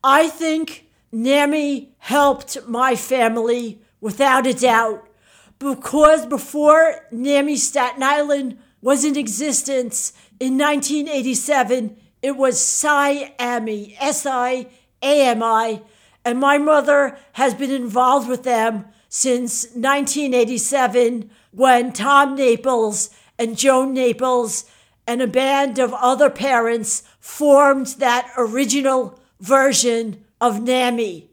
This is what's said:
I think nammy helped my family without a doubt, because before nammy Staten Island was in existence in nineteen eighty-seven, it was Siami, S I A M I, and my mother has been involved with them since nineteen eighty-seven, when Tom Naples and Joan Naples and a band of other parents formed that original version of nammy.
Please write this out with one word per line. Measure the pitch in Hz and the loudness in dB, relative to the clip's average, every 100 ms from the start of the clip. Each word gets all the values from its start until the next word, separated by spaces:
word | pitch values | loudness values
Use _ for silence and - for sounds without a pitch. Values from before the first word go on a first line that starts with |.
I | 269 285 330 | 4 4 2
think | - 330 311 320 - _ _ _ | -2 -4 -4 -6 -12 _ _ _
nammy | 220 247 285 285 311 285 269 - _ | -4 0 2 2 0 -2 -6 -10 _
helped | - 285 285 277 - - 240 | -4 2 2 0 -8 -14 -8
my | 233 262 | -2 0
family | 240 - 254 226 233 226 240 233 - _ _ | -2 -2 0 0 0 -2 -2 -6 -14 _ _
without | 214 202 277 262 | -10 0 2 2
a | 262 | 0
doubt, | - 247 226 226 208 - _ _ _ _ _ | 0 2 2 0 -6 -14 _ _ _ _ _
because | 277 254 - 294 302 311 | -8 -6 -4 4 6 4
before | 240 254 - 294 294 311 320 - _ | 0 -8 -6 0 4 6 4 0 _
nammy | 233 269 285 285 269 | -6 0 0 0 -2
Staten | - 285 247 254 | -2 -2 -4 -2
Island | 269 294 294 285 262 - _ _ | 0 0 0 -2 -4 -10 _ _
was | 233 269 | 0 0
in | 294 277 | 0 -2
existence | 220 214 294 240 - 269 233 - - _ _ _ | -4 -6 -4 -4 -2 -4 -4 -8 -8 _ _ _
in | 262 262 | -4 0
nineteen | 294 294 - 294 294 | 0 0 -2 -4 -4
eighty-seven, | 285 254 240 - 285 220 254 220 - _ _ | -4 -2 -4 0 0 0 -2 -4 -12 _ _
it | 269 | -6
was | 269 262 - | 0 0 0
Siami, | - - 302 285 285 285 277 - 240 240 220 208 208 208 | -2 -2 0 2 2 -2 -6 -8 -6 -4 -6 -8 -10 -6
S | 277 285 | -4 -4
I | 277 254 247 254 254 _ _ _ | -4 -2 -2 -4 -8 _ _ _
A | 262 294 254 | 2 4 4
M | 226 | 2
I, | 226 220 226 214 - _ _ _ | 0 0 0 -6 -12 _ _ _
and | 240 240 | -4 0
my | 277 285 | 2 4
mother | 294 302 277 285 277 - _ | 4 2 4 2 2 -4 _
has | - 262 | -2 -2
been | 214 269 | 0 -4
involved | 269 240 226 254 277 240 | -4 -2 2 4 2 0
with | 247 | -6
them | 254 233 226 220 - _ _ | -2 0 0 -4 -12 _ _
since | - 262 247 240 - - | -4 -2 0 -2 -8 -8
nineteen | 247 262 285 277 294 285 | -4 -2 0 -2 -4 0
eighty-seven, | 254 233 240 - 269 247 240 233 240 202 _ _ | 0 0 -2 -2 0 2 2 0 -2 -12 _ _
when | 190 254 247 247 | 0 4 4 2
Tom | - 285 277 277 | -4 4 4 4
Naples | 269 262 233 262 240 220 208 - _ _ - | 2 2 2 0 0 -2 -4 -8 _ _ -6
and | 233 220 | -6 0
Joan | 269 262 269 | 2 2 0
Naples | 262 247 240 254 247 226 - - _ _ _ - | 0 0 0 0 0 -2 -8 -12 _ _ _ -6
and | 247 | -2
a | 247 | 0
band | 247 269 277 277 226 | 0 0 0 0 -2
of | 240 | -4
other | 233 247 254 285 | 0 0 4 2
parents | 277 269 247 233 233 214 - _ _ | 2 0 0 0 -2 -4 -8 _ _
formed | - - 294 277 285 269 262 - | -20 -2 4 6 6 2 -2 -2
that | 262 240 247 247 | 0 0 -2 -4
original | 226 240 247 277 269 262 214 - _ _ | -2 -2 0 0 0 0 -4 -12 _ _
version | 190 269 269 247 240 226 226 175 _ _ | 0 2 4 2 0 -2 -4 -10 _ _
of | 240 | -2
nammy. | 208 240 254 247 233 214 165 _ | -2 -2 0 0 -2 -6 -8 _